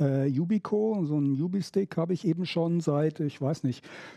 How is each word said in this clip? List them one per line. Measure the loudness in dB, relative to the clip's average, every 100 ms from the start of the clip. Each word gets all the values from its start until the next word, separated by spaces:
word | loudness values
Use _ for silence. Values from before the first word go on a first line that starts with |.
äh, | 2 2
Yubico. | 2 2 2 0 0 0 2 0
So | 0 2
einen | 2
Yubi-Stick | 0 0 -2 -2 -2 0 -2
hab | -2
ich | 0 0
eben | 0 -2
schon | 0 2 2
seit, | 2 2 2 0
ich | -4 -2
weiß | -2 0
nicht, | -2 -4 -10 -18 -18